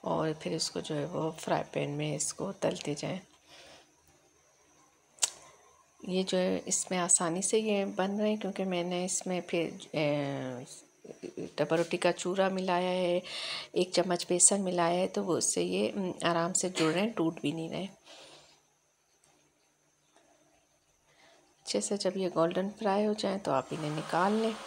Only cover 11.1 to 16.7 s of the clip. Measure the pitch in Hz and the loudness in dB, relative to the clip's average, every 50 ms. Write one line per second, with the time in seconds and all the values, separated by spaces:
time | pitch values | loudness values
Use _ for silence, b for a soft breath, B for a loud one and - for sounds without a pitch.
11.1 | - - - - - - - - - - 147 151 160 165 170 165 - 175 - 175 | -16 -12 -12 -12 -8 -8 -10 -8 -2 -2 0 2 4 2 2 2 0 2 4 2
12.1 | 175 - - 180 180 196 190 190 190 185 185 190 180 175 180 185 180 185 185 175 | 2 2 -2 -2 2 2 2 2 2 0 0 2 2 2 2 2 2 2 2 2
13.1 | 175 180 B B B B B B B B B B - - 180 180 - - 170 185 | 2 2 B B B B B B B B B B 0 0 0 2 2 2 2 2
14.1 | 175 175 - - 180 175 - - 202 196 196 185 180 175 170 165 175 180 185 190 | 0 -2 0 0 4 6 6 6 6 6 0 0 2 2 2 4 4 2 0 0
15.1 | 185 208 202 190 165 123 - - - 180 175 180 180 190 208 214 208 202 190 180 | -2 -4 -2 0 0 2 2 0 0 0 0 0 0 0 0 0 0 -2 -4 -4
16.1 | - - - 165 170 170 165 175 180 - - 180 | -4 -2 0 0 2 2 0 0 0 0 -2 -2